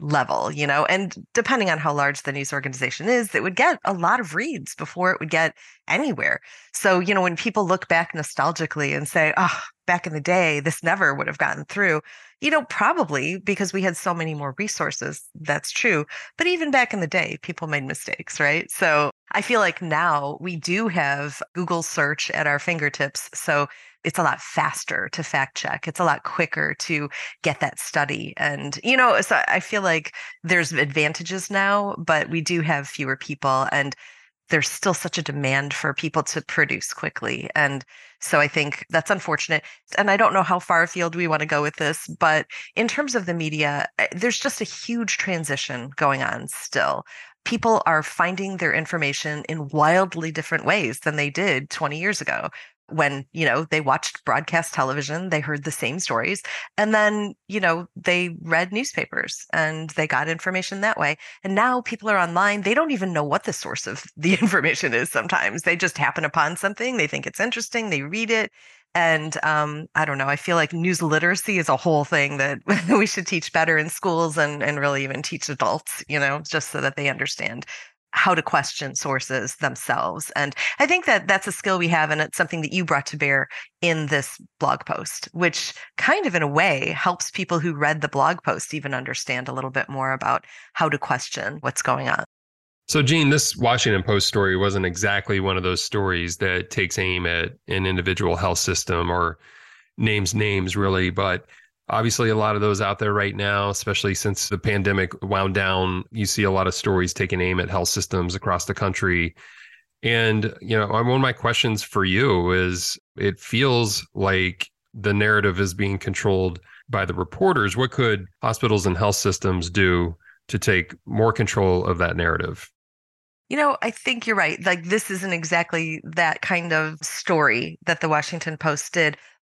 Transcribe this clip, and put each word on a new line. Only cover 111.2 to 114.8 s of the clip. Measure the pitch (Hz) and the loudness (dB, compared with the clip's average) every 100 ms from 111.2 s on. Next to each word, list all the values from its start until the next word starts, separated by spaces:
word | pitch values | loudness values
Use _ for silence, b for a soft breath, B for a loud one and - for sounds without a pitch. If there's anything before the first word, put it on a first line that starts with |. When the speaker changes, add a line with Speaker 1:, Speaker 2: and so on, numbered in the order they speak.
Speaker 2:
my | 135 | 2
questions | 120 117 117 120 104 | 2 0 2 2 0
for | - 104 92 | -2 0 2
you | 95 135 92 87 | 4 4 4 4
is, | 90 90 90 - - _ - | 4 2 0 -4 -6 _ -4
it | 98 - | -2 -2
feels | - 110 135 120 113 98 - | -2 2 4 4 2 -2 -6
like | - 98 95 92 90 - _ | -2 2 2 0 -2 -10 _